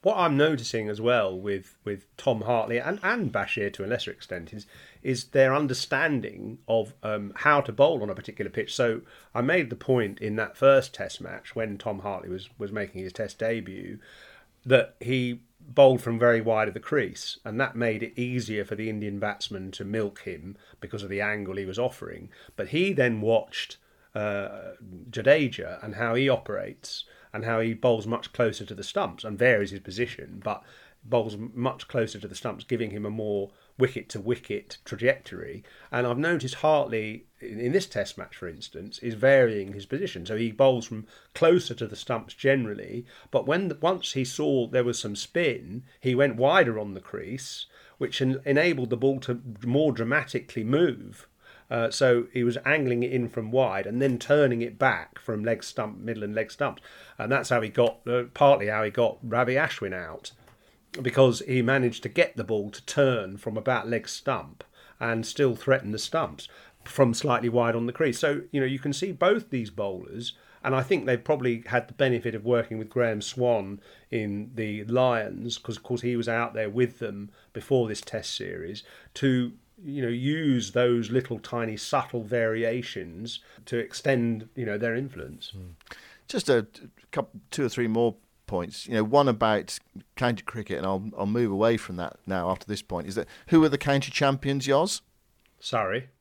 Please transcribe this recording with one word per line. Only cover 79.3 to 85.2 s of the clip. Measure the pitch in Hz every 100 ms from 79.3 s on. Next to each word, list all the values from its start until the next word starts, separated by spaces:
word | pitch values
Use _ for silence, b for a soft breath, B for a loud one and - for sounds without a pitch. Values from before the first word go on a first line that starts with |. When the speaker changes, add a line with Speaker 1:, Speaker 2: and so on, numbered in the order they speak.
| 127 123 - _ _
Speaker 1:
you | 165 143
know, | 120
use | 120 135 156 151 123 101
those | 120 123 120 107
little | 127 123 110
tiny | - 120 113 107
subtle | - 143 - 120
variations | 107 120 113 113 113 123 120 - 87 85 117 - B B -
to | 120
extend, | 113 - - 131 117 113 113
you | -
know, | 113 104
their | 117
influence. | 117 135 113